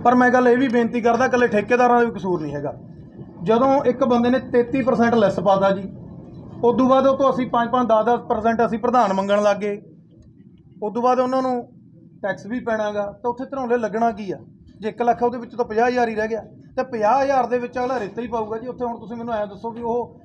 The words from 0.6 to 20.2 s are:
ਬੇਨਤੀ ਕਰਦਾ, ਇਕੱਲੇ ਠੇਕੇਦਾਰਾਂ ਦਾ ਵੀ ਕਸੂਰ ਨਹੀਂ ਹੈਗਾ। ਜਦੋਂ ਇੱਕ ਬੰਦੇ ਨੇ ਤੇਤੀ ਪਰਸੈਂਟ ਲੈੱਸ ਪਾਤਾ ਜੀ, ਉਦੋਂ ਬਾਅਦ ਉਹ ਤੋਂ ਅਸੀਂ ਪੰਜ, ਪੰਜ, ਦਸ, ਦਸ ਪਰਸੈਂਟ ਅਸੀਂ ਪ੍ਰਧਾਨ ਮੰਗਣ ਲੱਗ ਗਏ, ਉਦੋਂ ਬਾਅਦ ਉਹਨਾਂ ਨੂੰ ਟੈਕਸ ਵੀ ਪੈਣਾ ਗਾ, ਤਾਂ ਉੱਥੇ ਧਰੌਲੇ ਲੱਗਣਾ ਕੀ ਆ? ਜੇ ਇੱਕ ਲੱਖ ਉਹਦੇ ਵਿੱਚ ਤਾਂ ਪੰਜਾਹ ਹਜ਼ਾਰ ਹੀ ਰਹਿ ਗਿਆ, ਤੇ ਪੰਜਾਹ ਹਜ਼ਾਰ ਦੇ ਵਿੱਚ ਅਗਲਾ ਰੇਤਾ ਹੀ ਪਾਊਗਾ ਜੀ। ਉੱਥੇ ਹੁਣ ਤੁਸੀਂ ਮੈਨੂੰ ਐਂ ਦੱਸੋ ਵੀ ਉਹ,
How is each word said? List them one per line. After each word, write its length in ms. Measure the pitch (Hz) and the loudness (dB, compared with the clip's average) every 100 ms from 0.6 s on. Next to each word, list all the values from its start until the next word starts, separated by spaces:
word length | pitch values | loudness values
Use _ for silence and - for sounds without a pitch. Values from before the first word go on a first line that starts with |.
| 269 | 2
ਬੇਨਤੀ 340 | 240 226 240 | 0 0 0
ਕਰਦਾ, 240 | 226 233 254 | 0 2 2
ਇਕੱਲੇ 220 | 254 240 | 2 2
ਠੇਕੇਦਾਰਾਂ 520 | 208 208 240 247 240 | 0 0 2 4 4
ਦਾ 60 | 233 | 2
ਵੀ 60 | |
ਕਸੂਰ 300 | - 165 175 | -2 -4 -4
ਨਹੀਂ 140 | 151 143 | -4 -6
ਹੈਗਾ। 180 | 143 - - - - - - - | -8 -10 -16 -20 -20 -18 -20 -10
ਜਦੋਂ 400 | 170 226 269 269 247 | 0 2 4 4 2
ਇੱਕ 180 | 247 | 0
ਬੰਦੇ 260 | 262 240 240 | 2 2 2
ਨੇ 100 | 254 - | 0 0
ਤੇਤੀ 300 | 240 240 269 | 0 0 0
ਪਰਸੈਂਟ 340 | 254 240 233 233 | 0 2 2 4
ਲੈੱਸ 240 | 196 190 | 2 2
ਪਾਤਾ 320 | 180 190 196 | 2 4 2
ਜੀ, 180 | 196 190 - - - - - - - | 0 -4 -14 -16 -18 -18 -18 -18 -2
ਉਦੋਂ 240 | 240 226 254 | 0 2 4
ਬਾਅਦ 180 | 262 269 | 4 4
ਉਹ 100 | 269 | 4
ਤੋਂ 120 | 269 | 2
ਅਸੀਂ 160 | 262 254 | 2 0
ਪੰਜ, 200 | 240 233 | 0 0
ਪੰਜ, 180 | 247 240 | 0 2
ਦਸ, 180 | 220 214 | 2 4
ਦਸ 140 | 240 - | 0 0
ਪਰਸੈਂਟ 380 | 214 220 226 226 | -2 0 2 0
ਅਸੀਂ 120 | 220 | 0
ਪ੍ਰਧਾਨ 340 | 233 247 208 | 0 2 2
ਮੰਗਣ 280 | 196 196 202 | 0 0 2
ਲੱਗ 140 | 208 196 | 2 0
ਗਏ, 240 | 208 202 - - - - - - - - - - | -2 -6 -12 -20 -20 -20 -20 -20 -20 -20 -20 -10
ਉਦੋਂ 180 | 208 202 | -6 0
ਬਾਅਦ 180 | 240 254 | 2 2
ਉਹਨਾਂ 220 | 254 262 | 2 0
ਨੂੰ 280 | 262 247 240 - - - - - | 0 -4 -6 -18 -20 -20 -20 -10
ਟੈਕਸ 220 | 196 190 196 | -8 -8 -6
ਵੀ 140 | 240 | -8
ਪੈਣਾ 320 | 196 220 208 | -4 -2 -2
ਗਾ, 120 | 208 202 | -4 -6
ਤਾਂ 180 | 202 240 | -6 -6
ਉੱਥੇ 140 | 240 262 | -6 -8
ਧਰੌਲੇ 320 | 269 247 247 | -6 -2 -2
ਲੱਗਣਾ 340 | 220 208 233 | 0 0 0
ਕੀ 180 | 208 202 | -2 -8
ਆ? 60 | 156 - - - - | -10 -10 -20 -20 -10
ਜੇ 100 | 214 | -8
ਇੱਕ 120 | 208 | -2
ਲੱਖ 220 | 240 233 | 0 2
ਉਹਦੇ 140 | 240 247 | 0 -2
ਵਿੱਚ 180 | 226 214 | -12 -6
ਤਾਂ 100 | 240 | -2
ਪੰਜਾਹ 220 | 214 247 | 2 2
ਹਜ਼ਾਰ 220 | 247 233 | 2 0
ਹੀ 60 | 214 | 0
ਰਹਿ 120 | 220 | -2
ਗਿਆ, 140 | 220 - - - - | -4 -8 -20 -10 -6
ਤੇ 80 | |
ਪੰਜਾਹ 380 | 254 233 208 262 | -4 0 2 4
ਹਜ਼ਾਰ 240 | 269 277 233 | 2 2 2
ਦੇ 120 | 247 | -2
ਵਿੱਚ 180 | 240 254 | -4 -4
ਅਗਲਾ 200 | 247 254 | -4 -4
ਰੇਤਾ 220 | 196 226 | -6 -8
ਹੀ 60 | 233 | -6
ਪਾਊਗਾ 300 | 233 214 226 | -6 -6 -8
ਜੀ। 100 | 247 | -10
ਉੱਥੇ 180 | 240 240 | -8 -8
ਹੁਣ 140 | 226 | -8
ਤੁਸੀਂ 180 | 208 233 | -12 -12
ਮੈਨੂੰ 160 | 233 | -6
ਐਂ 120 | 220 208 | -6 -6
ਦੱਸੋ 240 | 196 233 | -8 -12
ਵੀ 100 | 226 | -8
ਉਹ, 380 | 233 240 233 - | -4 -4 -4 -12